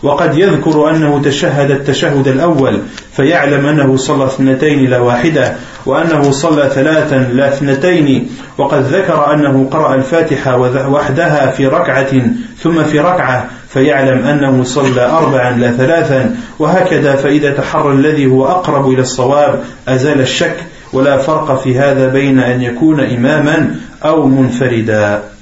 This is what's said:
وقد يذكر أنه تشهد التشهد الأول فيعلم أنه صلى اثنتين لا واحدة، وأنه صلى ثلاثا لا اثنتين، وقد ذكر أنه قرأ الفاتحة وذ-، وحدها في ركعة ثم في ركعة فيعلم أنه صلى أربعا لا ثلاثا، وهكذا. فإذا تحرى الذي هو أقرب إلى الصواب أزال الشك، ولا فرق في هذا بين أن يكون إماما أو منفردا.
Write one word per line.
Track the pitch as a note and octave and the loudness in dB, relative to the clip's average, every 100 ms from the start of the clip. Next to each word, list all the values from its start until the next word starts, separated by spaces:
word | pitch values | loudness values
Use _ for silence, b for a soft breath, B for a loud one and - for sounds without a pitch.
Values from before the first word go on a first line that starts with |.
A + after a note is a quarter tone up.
وقد | C#3 D3 E3 C#3 | 0 0 0 2
يذكر | G3 D#3 - D3+ D3 | 2 2 0 2 2
أنه | D#3+ D3+ C#3+ | 2 2 2
تشهد | C#3+ C3+ F3 C#3 C3+ | 0 0 -2 0 0
التشهد | C#3 - C3 E3 C#3+ C3 | 0 0 -2 0 0 0
الأول | C3 E3+ D#3 C3 G2+ - B B - | 2 0 2 0 -2 -6 B B -2
فيعلم | C#3 E3+ C#3+ C#3+ C#3 | 0 2 0 0 0
أنه | D3+ C3+ C3 | 2 2 0
صلى | - C3+ C3+ | 0 -2 -2
اثنتين | - C3+ C3 D3+ C#3 C3 | 0 0 2 2 2 2
لا | B2 | 2
واحدة، | B2 A#2+ E3 D3+ B2 - B B - | 0 0 0 0 -2 -4 B B -4
وأنه | C#3 E3 D3+ C#3 | -2 0 2 2
صلى | C3+ E3 D3+ C3+ | 0 0 2 0
ثلاثا | - D#3 D#3 C3 C3+ B2 | 0 2 2 0 0 0
لا | B2 C#3 | 0 0
اثنتين، | - C#3 C3+ F3+ E3+ C#3+ B2 - B B - | 0 0 0 2 2 2 0 -2 B B -6
وقد | C#3+ D3+ | -2 0
ذكر | B2 E3+ F3+ D#3 D3 | 0 0 0 0 0
أنه | D3+ D3 C3+ C3 | 2 2 0 0
قرأ | D#3 D3 C3+ | 0 0 0
الفاتحة | C3 E3+ D#3+ C#3 C#3 B2 | 0 0 0 -2 0 0
وذ-، | B2+ C3 C#3 | 0 0 0
وحدها | C#3+ C3+ C3 F3 D3+ C3 | 0 0 0 0 2 0
في | - C3+ | 0 0
ركعة | D#3 D#3+ C3 C3+ C3 A#2 - B B | 0 0 0 0 0 0 -2 B B
ثم | D#3+ E3 | -2 0
في | D3 D3+ | 0 0
ركعة | D#3 - C3 B2+ - B B | 0 0 0 -2 -6 B B
فيعلم | C3+ C#3 C#3 C3 B2+ A#2+ | 0 2 2 2 0 0
أنه | D3 C#3 C3 | 0 2 0
صلى | B2+ - C3+ B2 B2 | 0 -2 0 0 2
أربعا | D#3+ C#3 C3+ B2 | 2 2 0 0
لا | A#2+ B2 | 0 0
ثلاثا، | A#2+ C3+ E3 C#3+ C3+ B2+ B B B | 0 0 0 0 0 0 B B B
وهكذا. | D#3 F3+ F3 D#3 C#3+ C3+ | 0 0 0 0 0 0
فإذا | D3 D3 C#3+ | 2 0 0
تحرى | C#3 - D#3 C#3+ | -2 -2 -2 0
الذي | C3+ C#3+ D3+ C3+ | 2 2 2 2
هو | C3 C3+ | 2 2
أقرب | D3 C#3 C#3 C3+ | 0 0 0 0
إلى | C3 | 0
الصواب | B2+ - B2+ C#3+ C#3+ - B B - | -2 -2 0 2 2 0 B B -4
أزال | D3+ C#3+ C#3 | -2 0 0
الشك، | C3 - E3+ - - B B | 0 -2 -4 -4 -12 B B
ولا | C3 C#3 C3+ | -2 0 0
فرق | C3+ D#3 - C3 | 0 -2 -2 -4
في | C3 B2 | -2 0
هذا | C#3+ C3+ C3 | 0 2 0
بين | C3+ C#3 C3 | 0 2 2
أن | B2 B2 | 2 -2
يكون | B2 A#2+ D#3+ D#3 | -4 0 0 2
إماما | A#2+ A#2+ B2 D3+ C#3+ D#3+ B2+ B B B D3+ | 0 0 0 0 0 0 -2 B B B -2
أو | D#3 C3+ | 0 2
منفردا. | C3+ B2+ - B2+ A#2 A2 G#2+ G#2 G#2 - - | 2 0 0 -2 -2 -2 0 0 -2 -6 -18